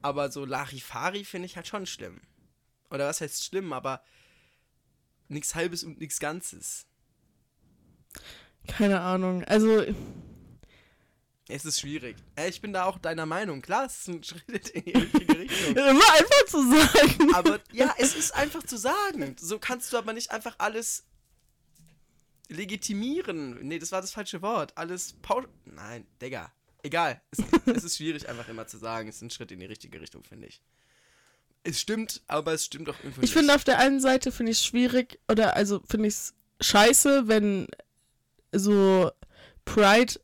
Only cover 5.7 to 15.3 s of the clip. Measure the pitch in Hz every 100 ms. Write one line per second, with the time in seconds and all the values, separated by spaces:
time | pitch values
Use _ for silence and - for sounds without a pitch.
5.7 | 170 165 147 151 - 147 165 - - -
6.7 | - - _ _ _ _ _ _ _ _
7.7 | _ _ _ _ - - - _ _ -
8.7 | - 208 196 180 185 185 180 - 214 220
9.7 | 220 - 208 - - - - - - -
10.7 | _ _ _ _ _ _ _ _ 139 156
11.7 | 147 139 151 123 - - - 170 180 214
12.7 | 190 180 180 165 165 156 170 208 139 127
13.7 | 202 269 - - 170 - 165 - 240 -
14.7 | - - 254 - - -